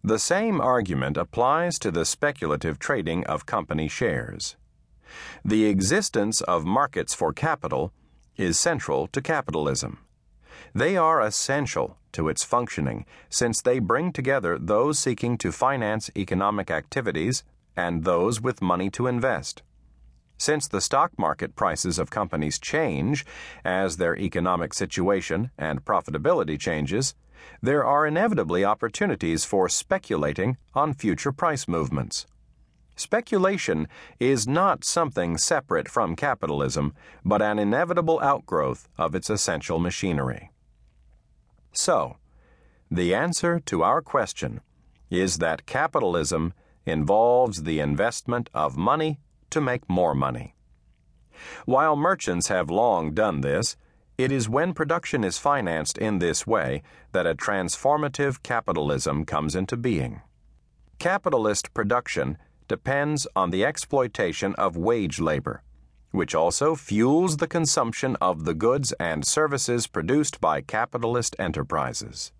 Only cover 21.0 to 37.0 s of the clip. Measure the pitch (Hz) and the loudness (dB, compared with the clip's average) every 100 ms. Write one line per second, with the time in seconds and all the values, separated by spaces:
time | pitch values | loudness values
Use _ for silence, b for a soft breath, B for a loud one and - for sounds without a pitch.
21 | 170 - 85 73 78 - 95 76 92 80 | 0 0 -2 -2 -6 -2 -2 0 -2 -2
22 | 78 - 98 82 76 - - 151 151 73 | -2 -4 -4 -2 -2 -4 -4 -2 0 0
23 | 92 143 - B B B 82 92 98 80 | -2 -2 -6 B B B -2 0 0 0
24 | 85 - 95 90 90 87 82 - 87 - | 0 0 -2 0 0 0 -2 -4 -4 0
25 | 90 98 - 82 127 - 76 69 - 98 | 2 2 0 -4 -4 -4 -4 -4 0 -2
26 | - 73 107 175 78 76 - 78 71 101 | -2 -2 2 2 0 -2 -2 -2 -2 -2
27 | 135 - _ B B B 131 147 120 143 | -2 -6 _ B B B 0 2 4 4
28 | 151 156 226 180 85 90 98 107 117 - | 2 2 2 2 0 2 2 2 -2 -2
29 | 208 117 85 80 - 101 90 - - 95 | -2 0 0 0 2 2 2 0 -2 -2
30 | - 87 73 73 101 127 _ 131 151 135 | 0 -2 0 -2 -4 -4 _ -2 -2 0
31 | 107 85 143 139 175 143 - 85 69 73 | 0 0 -2 0 -2 -2 -2 -2 -2 -4
32 | 57 - - _ _ _ _ _ _ - | -4 -8 -10 _ _ _ _ _ _ -14
33 | - 220 240 202 190 196 - 80 78 B | -2 -2 0 2 2 2 -2 -2 -2 B
34 | B B 123 135 110 151 196 160 - 170 | B B 0 2 2 2 2 2 0 0
35 | 156 98 87 82 - 156 131 82 73 - | 0 0 0 0 2 0 2 -2 0 0
36 | 95 87 143 120 76 73 69 69 71 B | 0 0 -2 -2 -2 0 0 0 -2 B